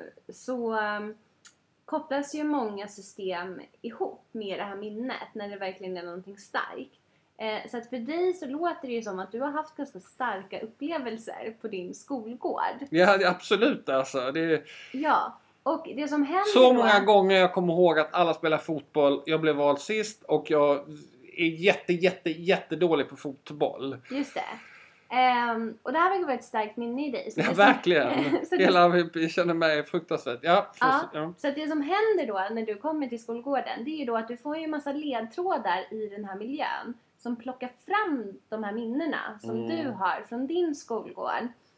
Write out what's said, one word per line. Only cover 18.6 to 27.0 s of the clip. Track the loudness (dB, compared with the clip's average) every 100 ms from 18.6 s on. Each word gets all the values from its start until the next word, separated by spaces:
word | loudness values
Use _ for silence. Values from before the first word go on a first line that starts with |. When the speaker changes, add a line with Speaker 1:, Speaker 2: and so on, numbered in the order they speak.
| -2 -6 -2 4 4 4 0
Speaker 2:
jag | 2
blev | 2 4
vald | 2 2
sist | -2 -4 -4 -8
och | -2 -2 2
jag | 4 4 2 -2 -16 -20 _ -12 -2
är | -2
jätte, | 2 2 2 0
jätte, | 2 2 2 -4
jättedålig | -2 0 0 0 0 2 2 0
på | -6
fotboll. | -12 -12 -14 -2 -2 -2 -8 -10 -8
Speaker 1:
Just | -6 -6
det. | -8 -10 -12 -18 -20 -20 _ _ 2
Ehm, | 4 4 0 -2 -4 -6
och | -4
det | 2
här | 2
verkar | 2 -2
vara | -4
ett |
starkt | -4 -4 -4 -6
minne | -6 -4